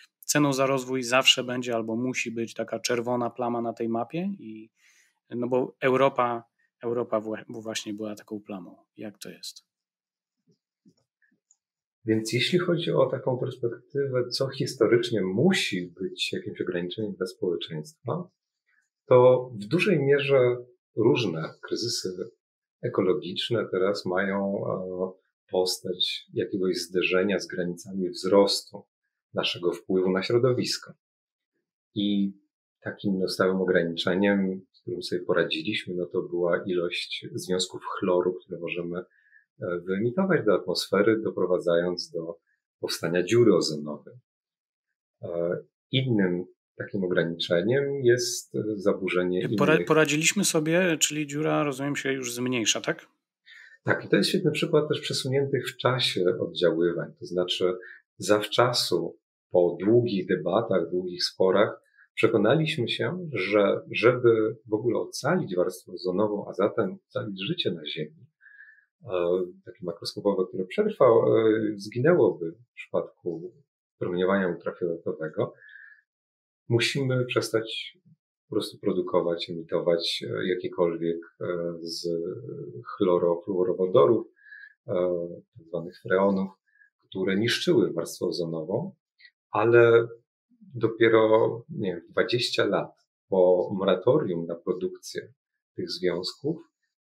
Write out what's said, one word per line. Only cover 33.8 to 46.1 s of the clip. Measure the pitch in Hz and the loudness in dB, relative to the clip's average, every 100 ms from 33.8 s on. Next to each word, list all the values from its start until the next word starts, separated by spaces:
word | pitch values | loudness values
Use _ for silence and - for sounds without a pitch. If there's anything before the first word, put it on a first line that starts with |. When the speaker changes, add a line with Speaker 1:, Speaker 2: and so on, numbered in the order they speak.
| 85 82 95 90 101 101 95 92 - | 2 -2 0 2 4 4 2 -2 -10
Speaker 2:
z | _ | _
którym | - 90 | -10 -8
sobie | - 90 | -4 -6
poradziliśmy, | 87 90 82 80 80 - - | -2 0 0 -2 -4 -4 -4
no | 90 87 | -6 -4
to | 92 | -4
była | - 87 87 90 | -4 -2 0 0
ilość | 98 87 85 - - - - | 0 -2 -2 -4 -8 -10 -10
związków | - 90 90 - 90 - - | -10 -4 -2 -2 -8 -10 -4
chloru, | 95 90 90 | 0 2 2
które | 90 - 82 | -2 -8 -10
możemy, | 85 87 85 87 | -8 -6 -6 -8
e, | - _ _ _ _ - 98 87 87 | -10 _ _ _ _ -10 -6 -4 -4
wyemitować | 98 117 151 196 151 | -2 -2 0 2 2
do | 110 | 4
atmosfery, | 90 87 85 - 98 104 110 | 2 0 -6 0 2 4 2
doprowadzając | 92 95 90 87 82 85 87 90 - | 0 -2 0 0 2 2 2 -2 -6
do | 85 82 85 _ _ _ _ | -8 -8 -12 _ _ _ _
powstania | 87 - 85 90 | -8 -4 -2 0
dziury | 87 117 113 | 2 4 6
ozonowej. | 85 76 76 73 71 - - _ _ _ _ _ _ _ _ _ _ | 6 2 -4 -8 -12 -14 -20 _ _ _ _ _ _ _ _ _ _
E, | 98 85 85 90 - _ _ | -8 -4 -2 -2 -8 _ _
innym | 131 131 | -2 0